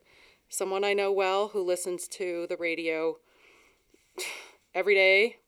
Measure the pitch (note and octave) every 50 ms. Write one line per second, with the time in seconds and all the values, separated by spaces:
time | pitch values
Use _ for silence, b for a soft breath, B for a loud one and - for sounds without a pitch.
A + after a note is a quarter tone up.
0 | b b b b b b b b b b - - G3 F#3+ F#3+ G3 G3+ G3+ G3+ G3+
1 | G3+ G3 G3 F#3+ G3 F#3 F#3+ G3 G#3 G#3 G#3 G#3 F3+ F3 F3+ F3+ - F#3+ F3+ F3
2 | - - - - G3+ F3+ F3 E3+ E3+ E3+ F3+ E3+ E3+ E3+ E3 D#3+ E3 E3 D#3+ D#3+
3 | D#3+ E3 D#3 - b b b b b b b b b b b b b _ _ _
4 | _ _ - - F#4 - - - - - - _ _ _ - F3+ F3+ G3+ G3+ F#3+
5 | F#3+ F#3+ F#3+ G3 G#3+ A#3+ - _ _